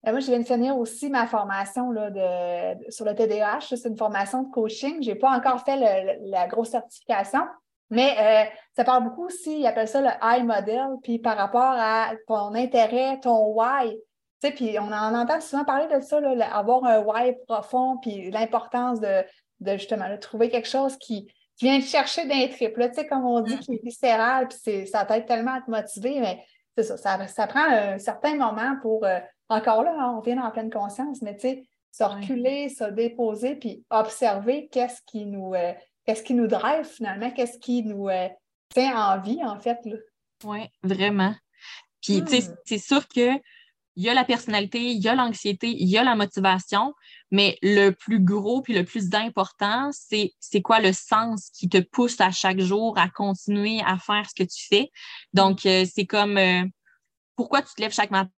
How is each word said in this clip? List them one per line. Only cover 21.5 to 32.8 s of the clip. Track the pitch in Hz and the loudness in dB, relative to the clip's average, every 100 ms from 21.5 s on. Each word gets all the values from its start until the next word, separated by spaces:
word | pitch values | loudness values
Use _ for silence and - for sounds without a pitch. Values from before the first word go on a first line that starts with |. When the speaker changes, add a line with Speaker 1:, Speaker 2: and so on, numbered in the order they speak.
| _ | _
Speaker 1:
qui | 240 | 2
vient | 269 | 2
te | 262 | 2
chercher | 302 269 - 277 | 0 0 -2 -2
d'un | 269 254 | 0 0
trip, | - 226 220 | 0 -4 0
là, | 240 | -2
tu | 247 | -2
sais, | 302 | -4
comme | 269 247 | -2 0
on | 240 | 0
dit, | 220 262 | 0 -4
Speaker 2:
Mm. | |
Speaker 1:
qui | 269 226 | -6 -8
est | |
viscéral, | 233 - 254 226 226 262 254 | -8 -2 2 2 2 2 -2
puis | - | -6
c'est, | - 202 196 | -6 -4 -2
ça | 214 202 | -2 0
t'aide | 220 233 | -2 0
tellement | 233 233 | -2 -2
à | 262 | -6
te | 247 | -4
motiver, | 220 208 - 233 285 | -6 -6 -6 -4 -2
mais | 220 185 - _ _ - | -2 -4 -12 _ _ -4
c'est | |
ça, | 214 196 | -4 -2
ça, | 196 190 196 | -2 -4 -4
ça | - 214 | -4 -2
prend | 269 | 0
un | 311 233 202 196 | 2 2 2 -4
certain | 202 - 294 302 | -6 -2 -2 0
moment | 240 214 240 269 | -2 -2 -4 -4
pour, | 233 220 202 | -2 0 0
euh, | 180 180 _ _ | -2 -4 _ _
encore | 220 220 220 | 0 2 2
là, | 294 320 | 2 0
hein, | 254 226 | -2 -4
on | |
vient | 220 247 | -4 -2
en | 240 | -4
pleine | 220 220 | -6 -6
conscience, | 220 202 202 285 269 | -6 -6 -6 -8 -8
mais | 208 202 | -10 -6
tu | |
sais, | 254 262 - _ _ | -6 -6 -12 _ _
se | - | -2
Speaker 2:
Ouais. | 208 | -2
Speaker 1:
reculer, | 202 202 254 247 277 285 | -2 -6 -2 -2 -2 -6
se | 277 | -6